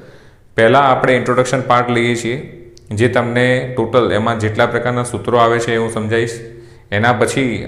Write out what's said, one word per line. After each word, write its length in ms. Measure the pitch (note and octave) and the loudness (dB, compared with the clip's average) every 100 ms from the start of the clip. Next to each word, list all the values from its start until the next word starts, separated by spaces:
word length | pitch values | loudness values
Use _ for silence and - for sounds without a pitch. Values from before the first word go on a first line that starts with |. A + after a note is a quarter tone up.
| - - - _ _ - | -20 -20 -20 _ _ 2
પહેલાં 320 | A2+ C3 C#3 | 4 6 4
આપણે 260 | B2 B2+ B2+ | 2 2 2
ઇન્ટ્રોડક્શન 420 | A2+ B2 B2+ C3 B2 | 2 0 0 -2 0
પાર્ટ 200 | A#2+ A#2+ | 0 2
લઈએ 240 | A#2+ A#2+ A#2 | 0 0 -2
છીએ, 200 | A#2 C3+ - - - - - | -4 -6 -10 -18 -20 -20 -8
જે 180 | G#2 B2 | 0 2
તમને 380 | A#2+ A#2+ A#2+ B2+ B2+ C3 B2+ | 2 0 0 0 0 -2 -4
ટોટલ 360 | A2 B2 G#2+ | 0 2 2
એમાં 300 | G2 A2+ A2 | 0 -2 -2
જેટલા 220 | G#2+ G#2+ A#2+ | -2 0 0
પ્રકારના 400 | A#2+ B2 B2 B2 | 0 -2 -4 -4
સૂત્રો 260 | G#2 F#2 A#2+ | -6 0 2
આવે 200 | A#2 A#2 | 4 2
છે 140 | A#2+ | 0
એ 40 | A#2 | -2
હું 80 | A2+ | -2
સમજાવીશ. 460 | A2+ G#2+ A2+ A#2 - - - - - - | -4 -2 -2 -2 -6 -14 -20 -20 -20 -6
એના 240 | G2+ A#2 A#2 | -2 0 2
પછી 340 | A2+ C#3 C3 G#2 | 0 0 -2 -4